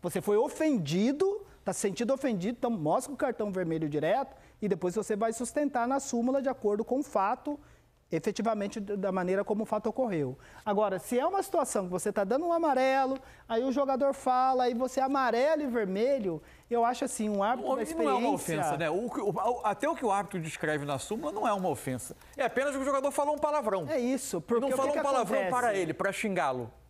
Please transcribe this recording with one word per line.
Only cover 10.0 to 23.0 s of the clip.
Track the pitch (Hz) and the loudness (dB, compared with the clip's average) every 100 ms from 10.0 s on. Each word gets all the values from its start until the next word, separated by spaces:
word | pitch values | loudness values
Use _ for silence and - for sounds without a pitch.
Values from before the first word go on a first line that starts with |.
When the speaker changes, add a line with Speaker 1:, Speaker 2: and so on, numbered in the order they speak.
| 254 175 135 131 - - - | -2 0 -2 -6 -16 -10 -2
Speaker 1:
Agora, | 202 208 190 | 0 2 0
se | - 240 | -2 0
é | 302 | 2
uma | 392 | 0
situação | - 349 285 226 185 | 0 0 2 0 -2
que | |
você | 180 214 | -2 -2
tá | 202 | 0
dando | 196 254 339 | 0 0 2
um | |
amarelo, | 339 330 254 262 269 262 269 - - - | 2 2 4 4 4 2 -2 -8 -20 -4
aí | 226 262 | -2 0
o | |
jogador | 254 277 269 277 | 0 0 2 2
fala, | 269 - 254 262 262 | 2 0 4 4 4
aí | 247 | 2
você | 240 254 - | 2 0 0
amarelo | 262 277 254 233 277 320 | 2 2 2 4 4 4
e | 285 | 2
vermelho, | 233 208 190 240 277 196 160 - - - | 0 0 2 2 2 0 -4 -8 -20 -2
eu | 233 233 | 2 2
acho | 247 | 2
assim, | 269 - 214 | -4 -2 -2
um | 202 | 0
árbitro | 196 247 - | 0 0 0
Speaker 2:
Não, | 262 | -2
Speaker 1:
da | |
Speaker 2:
e | 233 330 | -2 0
não | |
é | 311 | 2
uma | 254 247 294 | 2 2 0
Speaker 1:
experiência | - 156 | -2 -2
Speaker 2:
ofensa, | 151 147 | 0 0
né? | 160 | 0
O | 170 233 | 0 -2
que, | - | -2
o, | 208 | -2
o, | 160 202 240 214 | 0 0 0 -2
até | 196 285 | 0 0
o | 320 | 0
que | 247 | 0
o | |
árbitro | 196 190 185 | 0 -2 -6
descreve | 160 - 156 151 143 | -6 -4 -2 -2 -2
na | 139 | -4
súmula | - 220 294 | -4 -4 -4
não | 392 247 | -2 0
é | |
uma | 202 185 | 0 0
ofensa. | 143 - 127 - - - - | -2 -4 -6 -8 -16 -16 -4
É | 254 | -2
apenas | - 277 | 0 0
que | 277 | 0
o | 269 | 0
jogador | 277 | 0